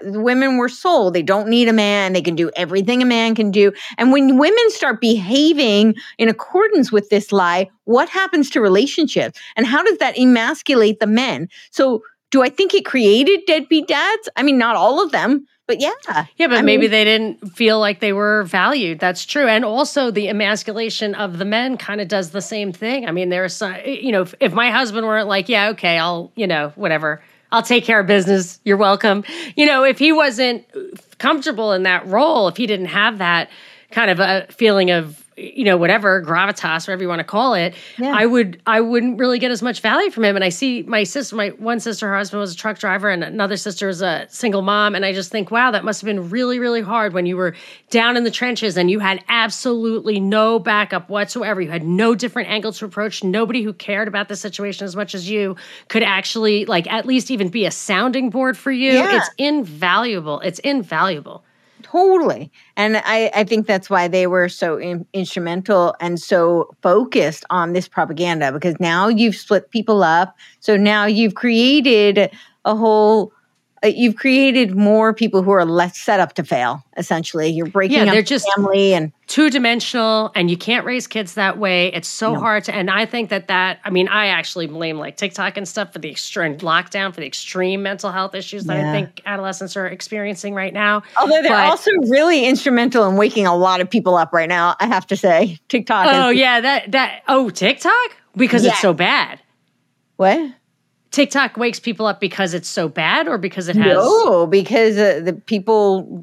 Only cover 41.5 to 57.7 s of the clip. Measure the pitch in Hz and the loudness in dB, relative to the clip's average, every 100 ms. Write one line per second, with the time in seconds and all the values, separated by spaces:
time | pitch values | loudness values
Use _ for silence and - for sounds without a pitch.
41.5 | - 220 233 233 196 214 196 202 202 202 | -6 -6 -6 -6 -8 -4 -4 -4 -6 -8
42.5 | 170 220 214 208 190 208 185 156 190 196 | -8 -8 -6 -4 -2 -2 -2 -4 -4 -4
43.5 | 196 214 180 202 175 185 160 - - 240 | -4 -8 -6 -6 -4 -4 -4 -8 -6 -4
44.5 | 196 190 208 208 190 196 190 180 220 190 | -2 0 0 0 0 -4 -4 -6 -8 -4
45.5 | 226 254 208 180 202 208 202 170 220 247 | 0 0 0 -4 -6 -6 -6 -4 -4 -4
46.5 | 247 247 233 196 233 214 180 175 180 180 | -2 -2 -4 -2 -2 -2 -2 -2 -2 -4
47.5 | 170 - - - 233 233 247 233 - 247 | -6 -16 -20 -4 0 2 0 -2 -2 -4
48.5 | 233 220 175 175 214 196 190 - 233 226 | -4 -4 0 0 2 0 -2 -2 -2 -2
49.5 | - 262 240 226 226 - 202 196 214 220 | -4 -4 -2 -2 -4 -2 -2 0 2 2
50.5 | 226 190 208 202 190 175 202 202 247 214 | 2 0 0 0 -4 -6 -6 -4 -6 -4
51.5 | 190 165 170 160 180 226 233 240 247 202 | -4 -4 -6 -2 0 2 0 -2 -6 -6
52.5 | 214 220 - 214 208 214 - 190 196 226 | -6 -6 -10 -12 -8 -8 -4 -4 -2 -2
53.5 | 254 214 180 - 202 214 202 202 202 214 | -2 -4 -8 -8 -6 -6 -6 -8 -10 -12
54.5 | - 202 185 196 180 202 196 180 208 196 | -10 -10 -10 -10 -10 -10 -10 -6 -4 -4
55.5 | 180 - - - 226 220 190 190 226 220 | -6 -16 -20 -6 -2 0 -2 -4 -2 0
56.5 | 208 214 185 170 226 214 262 - 254 190 | 0 0 -2 -2 -4 -2 -2 -2 -4 -4
57.5 | 220 180 | -2 -4